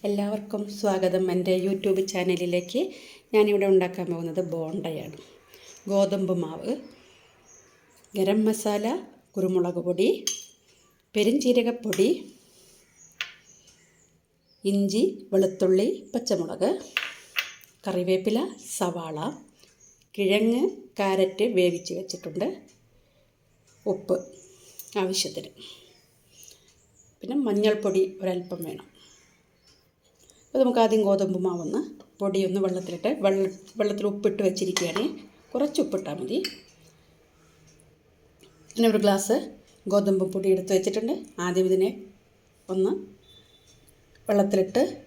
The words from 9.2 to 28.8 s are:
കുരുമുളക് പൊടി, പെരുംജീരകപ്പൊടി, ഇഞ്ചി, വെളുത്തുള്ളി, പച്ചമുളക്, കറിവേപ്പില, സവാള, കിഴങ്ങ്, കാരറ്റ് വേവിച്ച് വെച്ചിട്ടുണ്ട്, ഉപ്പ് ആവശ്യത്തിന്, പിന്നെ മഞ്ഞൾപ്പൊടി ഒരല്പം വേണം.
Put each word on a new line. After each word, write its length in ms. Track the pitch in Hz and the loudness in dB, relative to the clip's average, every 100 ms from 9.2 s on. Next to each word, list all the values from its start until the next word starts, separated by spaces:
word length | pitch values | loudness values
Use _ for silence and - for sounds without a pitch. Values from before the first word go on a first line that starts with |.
| _ | _
കുരുമുളക് 460 | - 185 185 175 175 170 | -4 0 2 0 -2 -4
പൊടി, 200 | 175 226 - - - - _ _ _ _ _ _ | 2 2 2 -4 -6 -12 _ _ _ _ _ _
പെരുംജീരകപ്പൊടി, 920 | 214 208 277 240 240 226 233 214 185 214 349 - - _ _ _ _ _ _ - _ - - _ _ _ _ _ _ _ _ _ _ _ _ 196 | 0 2 2 4 4 2 -2 -4 2 2 2 -6 -20 _ _ _ _ _ _ -20 _ -14 -14 _ _ _ _ _ _ _ _ _ _ _ _ -2
ഇഞ്ചി, 300 | 202 202 208 381 - - | 0 0 2 0 -2 0
വെളുത്തുള്ളി, 560 | 190 190 - 185 185 226 - - | 2 2 2 2 4 2 -2 -6
പച്ചമുളക്, 580 | 240 233 180 165 - 208 370 - - - - - - - - - _ 196 | -8 -2 -2 -2 -2 -2 -2 -6 -8 -8 -14 -10 -8 -8 -16 -20 _ -4
കറിവേപ്പില, 520 | 180 180 185 196 220 262 - - - | -2 0 0 2 -2 -2 -8 -12 -4
സവാള, 420 | 180 170 160 156 208 - - _ - _ _ _ _ - | -4 -4 -8 -6 -6 -8 -20 _ -20 _ _ _ _ -2
കിഴങ്ങ്, 440 | 196 208 226 240 381 - - - | 2 4 4 4 0 -2 -12 -2
കാരറ്റ് 480 | 196 190 190 - 240 190 | 0 4 2 2 2 4
വേവിച്ച് 400 | 180 175 - 170 | 2 2 -6 -8
വെച്ചിട്ടുണ്ട്, 480 | 190 - 170 160 247 381 - _ _ _ _ _ _ _ _ _ _ _ 208 | -8 -10 -8 -4 -4 -4 -18 _ _ _ _ _ _ _ _ _ _ _ -4
ഉപ്പ് 240 | 190 - - - - - - - - - 208 | -4 -2 -4 -4 -20 -20 -20 -20 -20 -8 -4
ആവശ്യത്തിന്, 480 | 185 190 - - - - - - - _ _ _ _ - - - _ _ _ _ _ _ | -2 -2 -4 -8 -14 -20 -20 -20 -20 _ _ _ _ -20 -20 -20 _ _ _ _ _ _
പിന്നെ 200 | 196 285 240 | -4 -2 0
മഞ്ഞൾപ്പൊടി 560 | 202 214 208 202 190 185 - | 2 2 2 0 0 0 -2
ഒരല്പം 400 | 185 180 175 170 160 | -4 -4 -6 -10 -10
വേണം. 180 | - | -12